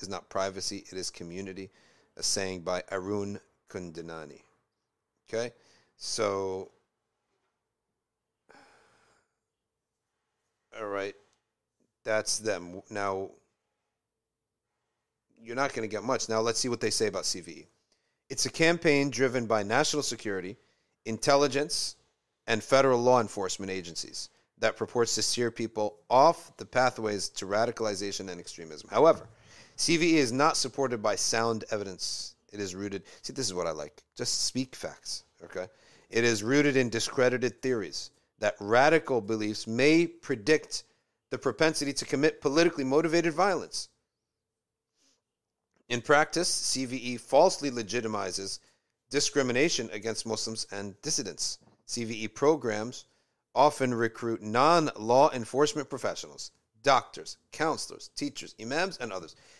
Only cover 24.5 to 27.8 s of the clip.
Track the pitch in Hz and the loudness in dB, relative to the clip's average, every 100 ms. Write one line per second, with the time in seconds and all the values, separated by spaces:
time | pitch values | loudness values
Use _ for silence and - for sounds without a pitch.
24.5 | - 113 - 110 120 117 - - - 120 | -2 -2 -2 -2 0 0 0 0 0 -2
25.5 | 113 110 107 104 - - 123 156 170 - | -2 -6 -2 -4 -6 2 6 6 4 -6
26.5 | - 101 127 127 - 107 101 - - 95 | -18 -4 0 2 0 -4 -2 -4 -8 -2
27.5 | 101 117 107 | 0 0 -2